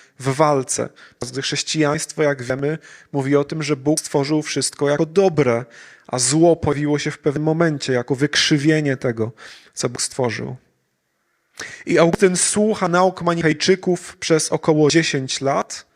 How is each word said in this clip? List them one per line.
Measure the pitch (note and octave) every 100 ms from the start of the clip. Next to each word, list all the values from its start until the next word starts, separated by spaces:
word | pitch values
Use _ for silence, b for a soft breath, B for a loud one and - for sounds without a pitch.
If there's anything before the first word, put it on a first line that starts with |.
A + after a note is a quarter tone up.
| B -
w | C3
walce. | C3+ D#3 C#3 B2+ - A#2+ B B _ B2
Gdy | B2+
chrześcijaństwo, | - C#3+ - D#3 D3 D#3 - -
jak | D3 C#3
wiemy, | B2 C3 C#3+ D#3 B B B
mówi | C#3+ C3+ C#3+
o |
tym, | C#3+ D#3+
że | D3 C#3
Bóg | C3+ D#3
stworzył | - D3+ C#3 D3+
wszystko | D3 C#3+ C3 - C#3+
jako | D3 D#3+
dobre, | E3 F#3+ D3+ B2+ A#2 A#2+ B B B -
a | B2+
zło | B2 D3+ E3+ D#3+
pojawiło | D3+ C#3+ D3 D3
się | D3+
w | -
pewnym | D3+ C#3+
momencie | D#3 D#3+ E3+ C#3+ -
jako | B2 A#2+
wykrzywienie | B2+ C#3+ - - D3+ D3 D#3 C#3+ B2+
tego, | C3 A2+ A2 B B B B
co | - C3+
Bóg | A#2+
stworzył. | - - B2 G#2 C3 C3 _ _ _ _ _ _ _ _ _ B B B -
I | D#3
Augustyn | E3+ E3 F#3+ F3+
słucha | - G#3 G#3+ G#3 F3+
nauk | F3 F#3 F3+
manichejczyków | E3+ E3+ D#3+ D3+ - F#3 F#3 F3 - -
przez | - D#3+ -
około | D#3+ - D#3 D3
dziesięć | D#3 D#3+ C#3+ C3 -
lat, | C3+ D#3+ - - -